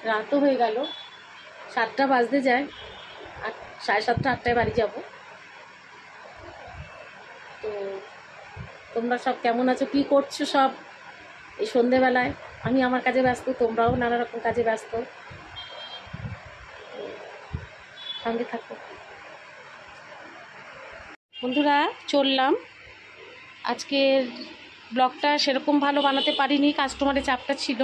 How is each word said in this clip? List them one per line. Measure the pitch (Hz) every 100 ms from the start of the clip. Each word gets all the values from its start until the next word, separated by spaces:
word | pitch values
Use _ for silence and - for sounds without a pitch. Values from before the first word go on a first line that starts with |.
রাতও | 226 214 220 285
হয়ে | 277 247
গেল, | 233 220 311 - - - - - - - -
সাতটা | - 226 - 269
বাজতে | 262 233 277
যায়, | 254 240 285 - - - - - - -
আট, | - - - - -
সাড়ে | 208
সাতটা, | 214 233 269
আটটায় | 240 240
বাড়ি | 240 208 240
যাব। | 214 - - - - - - - - - - - - - - - 339 - - - - - - - - - - -
তো | 214 208 196 196 - - - - - - - - -
তোমরা | 233 240 247
সব | 262 247
কেমন | 240 233 254
আছো, | 247 269
কী | 277
করছো | 269 277 277 -
সব | 285 285 262 - - - - - - - - -
এই | 214
সন্ধেবেলায়? | 254 240 262 254 247 247 - - -
আমি | 220 262
আমার | 254 254
কাজে | 254 247
ব্যস্ত, | 254 240 - 254
তোমরাও | 233 226 233 254
নানা | 240 240
রকম | 233 233
কাজে | 233 226
ব্যস্ত, | 226 220 - 226 247 - - - - - - - - - - - - - - - - - -
তো | - - - - - - - - - - - - -
সঙ্গে | 233 233
থাকো। | 240 226 - - - - - - - - - - - - - - - - - - - - - - - - - - _ -
বন্ধুরা, | 247 254 294 285 330 - -
চললাম। | 285 269 269 269 415 - - - - - - - - - -
আজকের | - 240 - 277 269 269 247 240 - - - - -
ব্লগটা | 226 254 - 294 294
সেরকম | 294 262 - 294
ভালো | 285 285
বানাতে | 277 269 294
পারিনি, | 294 269 285 294
কাস্টমারের | 294 277 - 277 269
চাপটা | 269 254 -
ছিল। | 277 - 240